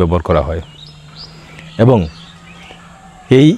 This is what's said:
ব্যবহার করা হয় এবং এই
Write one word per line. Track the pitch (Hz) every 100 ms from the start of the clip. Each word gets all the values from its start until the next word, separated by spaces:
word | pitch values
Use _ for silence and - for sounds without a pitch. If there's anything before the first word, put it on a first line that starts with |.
ব্যবহার | 87 87 -
করা | 82 67
হয় | 82 85 - - - - - - - - - - -
এবং | 117 120 82 - - - - - - - - - - - - 131
এই | 151